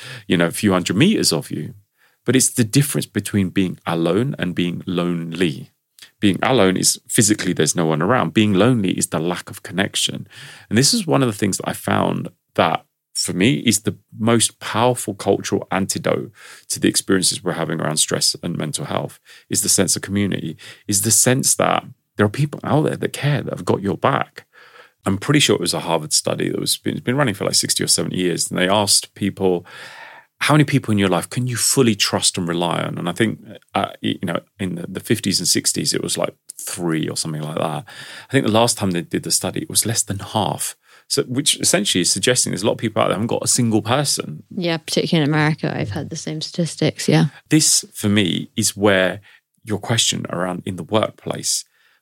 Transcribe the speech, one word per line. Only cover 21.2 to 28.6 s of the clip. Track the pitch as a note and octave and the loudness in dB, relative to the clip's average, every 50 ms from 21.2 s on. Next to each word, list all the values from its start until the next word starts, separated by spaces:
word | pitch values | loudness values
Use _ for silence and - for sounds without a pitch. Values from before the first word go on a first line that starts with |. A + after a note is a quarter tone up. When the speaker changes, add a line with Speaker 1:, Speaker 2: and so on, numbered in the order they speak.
| - B2 B2+ C3+ - - - | 4 4 2 2 2 0 2
Speaker 1:
that | - F#2 F2 - - - - - _ _ _ _ | 2 2 2 2 0 -2 -6 -12 _ _ _ _
there | - G#2 | 0 0
are | G#2 | 2
people | - - D3+ C#3+ - - - | 2 0 -4 -4 -4 -6 -2
out | F2+ A#2+ D#3 | 0 2 2
there | D3+ - - | 2 2 0
that | - - - | -2 -4 -4
care, | - - C3+ D3 D3 G#2+ | -2 -2 0 0 0 0
that | - - | -2 -4
have | - - F2+ | -6 -4 0
got | - - - | 0 0 0
your | G2 G2 D#2 | 0 -2 -2
back. | - - B2+ C#3+ - - - _ - - _ _ - - - - - - _ _ _ - | 0 2 2 2 0 -2 -4 _ -20 -20 _ _ -20 -20 -20 -20 -20 -20 _ _ _ -4
I'm | F#2+ G2 G2 | -2 -2 -2
pretty | - - D3 D3 | 0 2 2 4
sure | - - G2+ | 4 4 2
it | - | 2
was | F2 - - | 0 -2 -4
a | D2+ | -2
Harvard | - E2+ E2 D#2+ D2+ D2 | -2 0 -2 -2 0 0
study | - - - - - - - - | -2 0 0 0 -2 -2 -2 -2
that | - - | -2 -2
was | - - - | -2 -2 -4
been, | - - A2+ - - | -4 -4 -4 -4 -4
been | - B2 B2+ | -2 -2 0
running | C#3+ C#3+ A2 F#2+ | 2 2 0 0
for, | - - | -2 -2
like, | - - | 0 0
sixty | - - - - - - | 0 0 0 -2 -2 0
or | |
seventy | - - - E2+ - - | 0 0 0 0 -2 -2
years. | F2+ F2+ F2 E2 D#2+ - - | 0 0 0 0 -2 -4 -4
And | F#2+ | 0
they | F2+ | 0